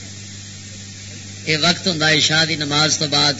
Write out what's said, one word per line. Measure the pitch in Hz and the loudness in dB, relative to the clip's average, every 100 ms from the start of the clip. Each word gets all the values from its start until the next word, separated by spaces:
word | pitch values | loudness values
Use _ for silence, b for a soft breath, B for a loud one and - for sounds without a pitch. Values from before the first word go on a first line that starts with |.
| - - - - - - - - - - - - - - - | -14 -14 -14 -14 -14 -14 -14 -14 -14 -14 -14 -14 -14 -8 -2
یہ | 156 | 0
وقت | 165 175 196 | 2 2 0
ہوندا | 160 156 | 2 4
عشاء | 156 127 156 160 | 4 4 4 2
دی | 156 | 0
نماز | 147 147 156 160 | 0 2 4 2
تو | 151 | 0
بعد | 143 147 143 | 2 2 0